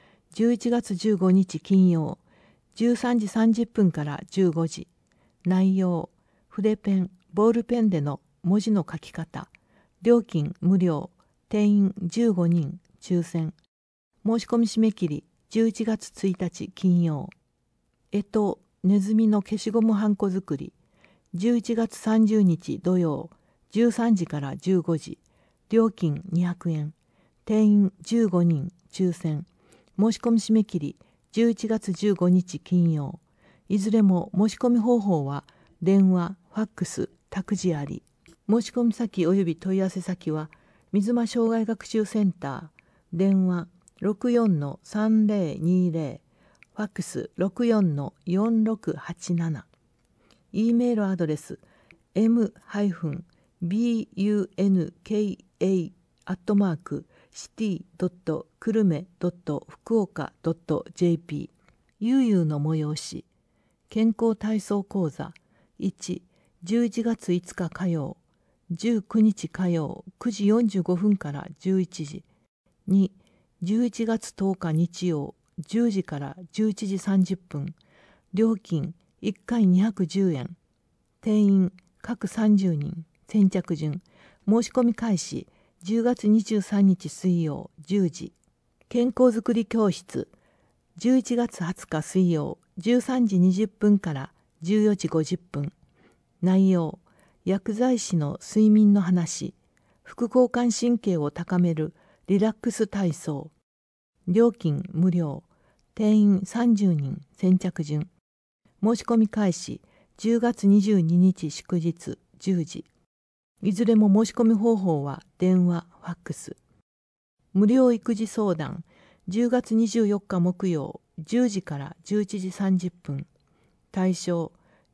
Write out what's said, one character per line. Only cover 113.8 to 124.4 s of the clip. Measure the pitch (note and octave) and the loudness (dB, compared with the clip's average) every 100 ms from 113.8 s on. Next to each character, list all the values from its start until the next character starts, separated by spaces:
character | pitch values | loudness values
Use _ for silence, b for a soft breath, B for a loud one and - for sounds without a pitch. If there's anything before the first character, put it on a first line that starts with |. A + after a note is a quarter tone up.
れ | A3+ A3 | 4 4
も | G#3+ | 6
申 | G3+ A3+ | 4 2
し | - | 2
込 | |
み | A3+ | 2
方 | A3 A#3 G#3+ | 4 2 2
法 | F#3 D3+ | 0 -2
は | C#3+ C3+ - _ | -4 -10 -16 _
電 | F#3 F#3 F3 | 2 4 2
話、 | E3+ - _ | 0 -6 _
フ | - | -14
ァ | |
ッ | E3+ | -12
ク | - | -10
ス。 | - - - _ _ _ _ _ _ _ _ _ | -12 -12 -20 _ _ _ _ _ _ _ _ _
無 | F#3 G#3 | 2 4
料 | C4 B3+ | 6 4
育 | A#3 - | 2 -2
児 | G#3 A3 | -4 -4
相 | - G#3 | -2 -2
談、 | E3 C3+ - - b b b - | -2 -6 -10 -16 b b b -6
十 | G3+ A#3+ | -2 0
月 | B3 - | 0 0
二 | A3 A3+ | 0 2
十 | A#3 G#3 | 2 0
四 | G3+ | 0
日 | - F#3 | -2 0
木 | F3 F3+ F#3+ | 0 0 -4
曜、 | D#3+ - - _ - | -4 -6 -12 _ -18
十 | D#3 A#3+ B3 | -4 0 0
時 | G3 | -2
か | - C#3+ | -6 -10
ら | C3+ - | -10 -16
十 | - G#3 | -4 -4
一 | G3+ G#3 | -2 -6
時 | F#3 | -8
三 | - G3 F#3 | -4 0 0
十 | F3 | -2
分。 | - - C#3 - _ _ _ _ _ _ | -8 -10 -10 -10 _ _ _ _ _ _
対 | F#3+ F#3 | -2 0
象、 | F3 - E3+ | -2 -2 -4